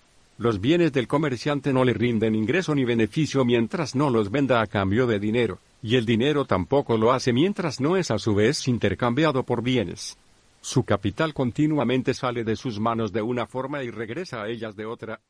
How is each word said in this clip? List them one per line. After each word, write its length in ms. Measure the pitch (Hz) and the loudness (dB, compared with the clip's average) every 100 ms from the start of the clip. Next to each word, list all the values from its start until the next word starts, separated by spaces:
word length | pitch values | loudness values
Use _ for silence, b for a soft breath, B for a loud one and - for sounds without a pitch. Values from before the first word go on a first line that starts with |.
| _ _ _ - | _ _ _ -2
Los 240 | 117 101 | -2 0
bienes 320 | 117 175 160 | 2 2 2
del 160 | 127 113 | 0 0
comerciante 640 | 143 151 123 151 143 147 | -2 -2 -4 -2 -2 0
no 100 | 131 | 2
le 80 | 127 | 2
rinden 400 | 104 120 113 110 | 2 0 2 2
ingreso 400 | 110 107 175 160 | 2 0 0 0
ni 120 | 143 120 | 0 2
beneficio 580 | 117 107 160 143 135 | 2 2 0 0 2
mientras 500 | 123 120 113 180 143 | 2 2 2 -2 -4
no 160 | 127 147 | 0 2
los 220 | 113 98 | 2 0
venda 300 | 135 131 120 | 0 2 2
a 60 | 107 | 2
cambio 380 | 107 95 107 123 | 0 2 2 2
de 140 | 101 | 0
dinero, 400 | 104 120 110 90 _ - | 0 0 0 -4 _ -12
y 140 | 107 123 | 0 0
el 80 | 113 | 2
dinero 400 | 110 139 147 131 | 2 2 0 0
tampoco 520 | 95 87 139 127 113 | 0 2 0 2 2
lo 140 | 113 | 4
hace 220 | 127 131 | 2 2
mientras 480 | 120 185 202 170 120 | 2 2 0 -6 -2
no 160 | 143 190 | 0 0
es 140 | - | 0
a 80 | 110 | -2
su 140 | 113 | 2
vez 360 | 101 113 156 - | 2 2 2 -2
intercambiado 760 | 117 101 92 123 123 160 131 | 0 0 0 0 2 2 0
por 180 | - 117 | -2 -2
bienes. 560 | 120 127 85 85 - - _ _ _ _ | 0 0 -2 -6 -14 -16 _ _ _ _
Su 240 | - 127 - | -2 -2 0
capital 480 | 101 101 - 160 | 0 -2 -2 -4
continuamente 800 | 139 127 131 151 151 120 127 120 | -2 -4 0 0 2 0 0 0
sale 320 | 120 123 120 113 | -2 -4 -4 -4
de 100 | 107 | -4
sus 240 | 135 104 | -4 -2
manos 320 | 113 113 107 | -2 0 -2
de 100 | 110 | -2
una 260 | 110 123 110 | -2 -4 -4
forma 360 | 127 131 147 | -6 -8 -6
y 80 | 120 | -8
regresa 520 | 104 110 143 185 117 | -8 -8 -8 -10 -8
a 40 | 104 | -8
ellas 300 | 117 110 104 | -8 -10 -10
de 80 | 110 | -10
otra, 340 | 117 110 113 | -10 -12 -14